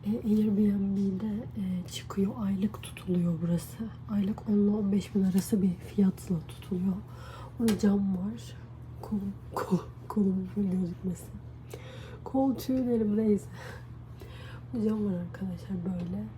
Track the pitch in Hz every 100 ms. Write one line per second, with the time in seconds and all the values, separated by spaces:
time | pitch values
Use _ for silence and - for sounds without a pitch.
0 | 202 226 214 214 214 202 208 202 196 196
1 | 196 185 214 208 262 214 190 180 175 -
2 | - - 196 240 196 190 202 - - -
3 | - 180 170 165 170 170 - - 220 -
4 | - 208 196 220 - 208 202 208 202 202
5 | - 202 190 185 185 208 185 170 - -
6 | 196 - - 170 - - - 180 190 185
7 | - - - - - - 226 202 202 202
8 | 196 180 196 240 - - - - - -
9 | - 214 196 - - - - 180 - -
10 | - 214 196 185 185 208 196 185 175 -
11 | 185 170 - - - - - - - -
12 | - - - 269 269 233 - 262 247 233
13 | 214 208 220 202 - - - - - -
14 | - - - - - - - 254 214 214
15 | 208 175 175 - 190 175 - 185 175 180
16 | 175 190 214